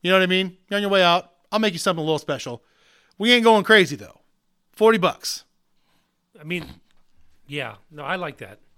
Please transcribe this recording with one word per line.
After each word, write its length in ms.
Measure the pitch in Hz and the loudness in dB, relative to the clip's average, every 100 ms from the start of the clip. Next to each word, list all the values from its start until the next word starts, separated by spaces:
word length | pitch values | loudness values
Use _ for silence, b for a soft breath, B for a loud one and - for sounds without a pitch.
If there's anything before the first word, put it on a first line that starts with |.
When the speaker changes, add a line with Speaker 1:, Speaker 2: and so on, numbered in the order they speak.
Speaker 1:
You 100 | 175 | 2
know 60 | 190 | 2
what 60 | |
I 40 | 185 | 2
mean? 300 | 185 190 180 _ | 0 -2 -10 _
You're 80 | 202 | -6
on 40 | |
your 100 | 202 | 0
way 120 | 196 | 2
out. 280 | 175 175 - _ _ | 4 2 -2 _ _
I'll 80 | 214 | -4
make 140 | 220 | -2
you 60 | 170 | -2
something 220 | - 170 | -4 -4
a 40 | 156 | -2
little 140 | 156 | -4
special. 440 | - 135 - 120 _ _ _ _ _ _ | -4 -8 -8 -14 _ _ _ _ _ _
We 140 | 214 | 2
ain't 120 | 247 | 4
going 200 | 226 220 | 4 4
crazy, 320 | 185 214 165 139 | 6 4 4 -2
though. 240 | - - _ _ _ _ _ | -14 -20 _ _ _ _ _
Forty 240 | - 220 226 | 0 2 4
bucks. 480 | 170 - - - _ _ _ _ _ _ _ _ _ _ | 0 -4 -12 -12 _ _ _ _ _ _ _ _ _ _
Speaker 2:
I 60 | |
mean, 220 | 151 175 147 - _ _ _ _ - _ _ | -10 -10 -10 -20 _ _ _ _ -20 _ _
yeah. 280 | 143 123 104 _ | -10 -10 -12 _
No, 140 | 151 | -16
I 140 | 143 185 | -8 -8
like 200 | 165 - | -8 -12
that. 220 | 104 104 _ | -20 -20 _